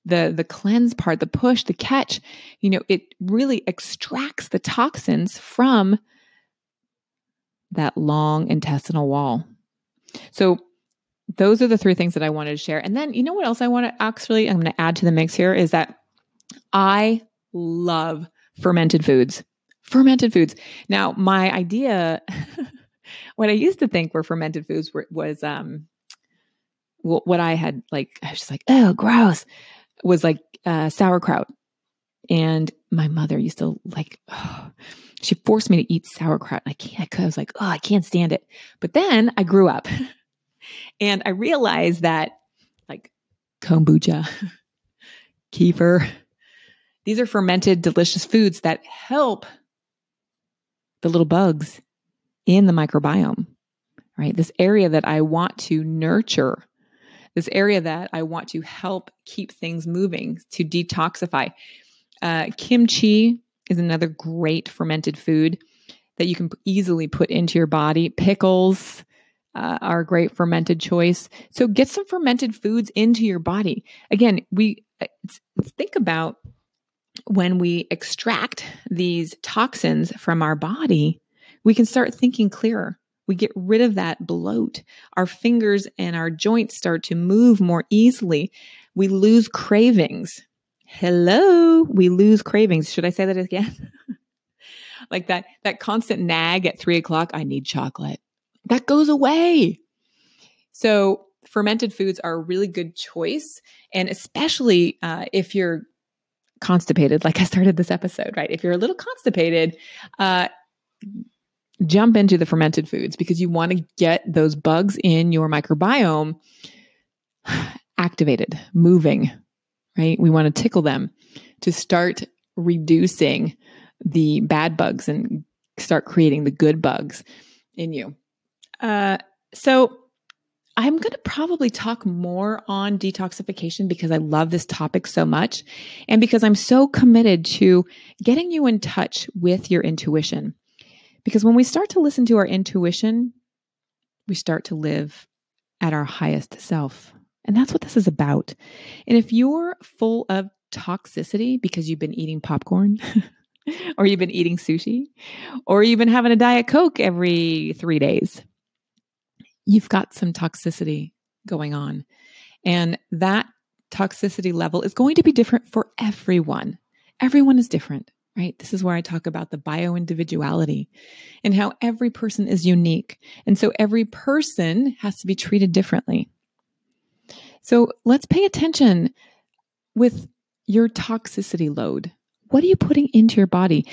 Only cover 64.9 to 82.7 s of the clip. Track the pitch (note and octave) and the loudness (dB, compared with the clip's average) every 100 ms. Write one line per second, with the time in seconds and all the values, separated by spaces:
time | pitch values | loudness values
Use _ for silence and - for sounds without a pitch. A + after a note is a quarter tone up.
64.9 | D#3 D3+ D3+ - D#3 D#3 F3 _ _ - | -4 -4 -6 -2 0 0 -2 _ _ -20
65.9 | - _ - F3 F3 E3+ - - F#3+ F3+ | -20 _ -4 -4 -2 -6 -6 -2 -2 0
66.9 | E3 D#3 C3+ E3 - E3+ F3 D#3 D#3 D3+ | -2 -4 -2 -2 0 0 0 2 2 0
67.9 | D#3 E3+ - F#3+ G3 F#3+ F#3 F#3 F#3+ - | 0 -2 0 0 2 2 4 4 0 -4
68.9 | - - _ _ _ _ - E2 E2+ - | -20 -20 _ _ _ _ -10 -8 -6 -2
69.9 | E3+ D#3+ E3+ E3+ - E3+ E3 E3 E3 - | -2 0 0 0 0 -2 0 0 -2 -2
70.9 | F3 E3+ F3 - - - - B3 G3+ C4+ | 0 2 0 -4 -18 -16 -2 0 2 0
71.9 | - G4+ F#4 C#4+ B3 B3 G#3+ G#3 A3+ G#3 | -2 -6 -2 0 0 -2 -4 -4 -2 -2
72.9 | - A3 A#3 A3+ F3+ E3 F#3+ G3+ G#3 - | 0 2 4 2 -2 -4 -4 -4 -6 -10
73.9 | - _ G#3 A#3 F#3+ - F#3 G#3+ - _ | -20 _ 2 4 2 -2 0 0 -2 _
74.9 | _ - _ - - _ - - - G#4 | _ -14 _ -18 -18 _ -6 -6 -8 -6
75.9 | - F#3 D#3+ D#3+ - - _ _ _ _ | -2 -2 -2 -4 -8 -20 _ _ _ _
76.9 | _ _ - - G3 F3+ F3+ F3 E3+ - | _ _ -18 -2 0 0 0 0 -2 -6
77.9 | E3 - - A#3 A3+ A#3+ - - - - | -8 -8 -8 -4 -4 -6 -10 -16 -18 -8
78.9 | E3+ F3+ E3+ E3 - - - A#3+ - E3 | -4 -2 -2 -4 -10 -8 -4 -4 -2 -2
79.9 | D#3 E3 - - E3 D#3 D3+ D3+ B3+ D#4 | -2 -2 -4 -2 0 0 -2 -4 -4 0
80.9 | E3+ D3 E3 _ _ _ _ A3 A3 A3+ | 2 2 -2 _ _ _ _ 2 4 2
81.9 | B3+ A#3+ - B3 B3 G#3 - A3 | 2 -2 0 0 2 -2 0 -4